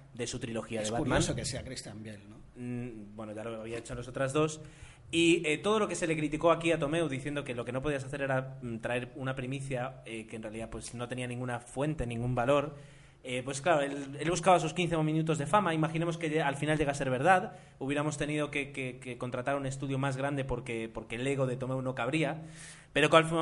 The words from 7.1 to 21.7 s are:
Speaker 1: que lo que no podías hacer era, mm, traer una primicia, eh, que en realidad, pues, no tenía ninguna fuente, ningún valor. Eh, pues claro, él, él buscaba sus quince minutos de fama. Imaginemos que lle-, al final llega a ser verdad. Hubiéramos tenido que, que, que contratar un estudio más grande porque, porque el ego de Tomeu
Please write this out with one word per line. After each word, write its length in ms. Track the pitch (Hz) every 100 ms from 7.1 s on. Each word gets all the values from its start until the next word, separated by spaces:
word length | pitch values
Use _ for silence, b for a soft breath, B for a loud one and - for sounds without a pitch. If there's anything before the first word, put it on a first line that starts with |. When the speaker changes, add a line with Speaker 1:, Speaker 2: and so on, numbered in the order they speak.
| 131 147 147
Speaker 1:
que 120 | 135
lo 100 | 120
que 80 | 117
no 80 | 127
podías 220 | 151 139
hacer 160 | 127 143
era, 360 | 135 131 135 -
mm, 160 | 120 113
traer 340 | 117 123 123 143
una 180 | 131
primicia, 680 | 131 127 139 135 123 127 135
eh, 220 | 107 113 107
que 100 | 113
en 60 |
realidad, 260 | 110 113 110
pues, 240 | 110 -
no 140 | 117 120
tenía 180 | 127 123
ninguna 320 | 123 123 120
fuente, 480 | - 131 151 151 120
ningún 280 | 117 123
valor. 420 | 123 120 143 147 B B B B B
Eh, 200 | 127 127
pues 160 | 123 139
claro, 220 | 185 156
él, 340 | 139 143 139 143
él 120 | 156
buscaba 280 | 180 185 175
sus 120 | 156
quince 240 | 160 170 165
minutos 380 | 156 156 160 156
de 80 | 143
fama. 280 | 208 180
Imaginemos 420 | 160 156 160 170 165
que 140 | 160
lle-, 120 | 156
al 140 | 143 135
final 220 | 151 156
llega 140 | 143
a 20 |
ser 160 | 135 135
verdad. 420 | 123 156 185 214 B B -
Hubiéramos 380 | 135 147 151 143
tenido 340 | 151 151 147
que, 220 | 147 139
que, 260 | 139 127 127
que 200 | 127 123
contratar 380 | 123 123 127 139
un 100 | 135
estudio 320 | 135 139 135
más 180 | 139 127
grande 280 | 139 139
porque, 440 | 135 120 117 113 113
porque 240 | 110 107 113
el 100 | 135
ego 200 | 139 131
de 100 | 123
Tomeu 260 | 127